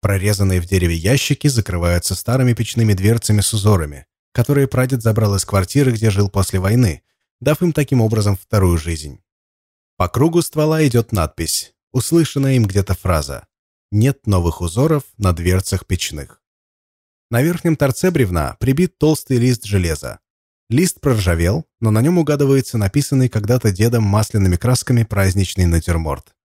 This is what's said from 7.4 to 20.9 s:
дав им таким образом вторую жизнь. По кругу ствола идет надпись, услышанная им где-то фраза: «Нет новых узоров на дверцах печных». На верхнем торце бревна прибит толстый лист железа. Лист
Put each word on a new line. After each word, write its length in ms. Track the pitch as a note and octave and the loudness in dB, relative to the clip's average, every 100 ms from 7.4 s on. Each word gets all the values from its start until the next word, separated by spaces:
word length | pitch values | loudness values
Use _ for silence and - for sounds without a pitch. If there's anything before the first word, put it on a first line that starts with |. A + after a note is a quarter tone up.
дав 220 | A#2+ D3+ | -2 0
им 100 | F3 | 0
таким 300 | D#3 C#3+ C3 | -2 0 2
образом 340 | A2 A2 G#2 G2 | 2 2 0 -2
вторую 400 | - G#2+ F#2 E2+ | -2 0 2 0
жизнь. 460 | D#2+ D#2+ D2+ C2+ _ _ _ _ _ _ _ _ | -2 -8 -10 -16 _ _ _ _ _ _ _ _
По 120 | F2+ | -4
кругу 340 | - D3+ E3+ | 0 2 2
ствола 440 | D#3+ D3+ D3+ D#3+ D3+ | -2 -2 0 2 2
идет 260 | A#2 A2+ | 2 0
надпись, 600 | G#2+ D#2+ - E2 - - _ _ | -2 -2 -4 -6 -6 -8 _ _
услышанная 640 | C3 - E3+ D#3+ - C#3 C3 | -6 0 0 0 0 0 2
им 100 | G#2+ | 2
где-то 280 | G2 F#2+ | 0 -2
фраза: 520 | F#2+ F#2+ E2+ C#2 C2 - _ _ _ _ | -2 0 -2 -2 -10 -16 _ _ _ _
«Нет 360 | G#2 B2 C#3 - | 0 0 0 -2
новых 340 | G2 E2+ E2 | 0 0 -2
узоров 440 | F2 F2 D3+ D3+ - _ | -6 -2 0 0 -4 _
на 160 | G2 | -2
дверцах 540 | E2+ E2+ F#2 - F#2+ - | 0 0 0 0 -6 -4
печных». 560 | F2+ - D2+ C#2 - _ _ _ _ _ _ _ _ _ | -6 -6 -10 -14 -20 _ _ _ _ _ _ _ _ _
На 100 | A#2 | -2
верхнем 340 | D3 F3 F3 | 0 0 -2
торце 360 | D#3 C#3+ B2+ F3+ | 0 0 0 -2
бревна 460 | E3 A2+ F2 C#2 - | 0 0 0 -4 -4
прибит 380 | A#2+ C3+ F3+ _ | -2 0 0 _
толстый 400 | D3+ D#3 - B2+ | 0 0 0 0
лист 260 | B2 A#2+ | 2 0
железа. 560 | G#2 G2+ F2 D#2 B1+ - _ _ _ _ _ | -2 -2 0 -4 -8 -14 _ _ _ _ _
Лист 320 | A#2 F3+ | 0 0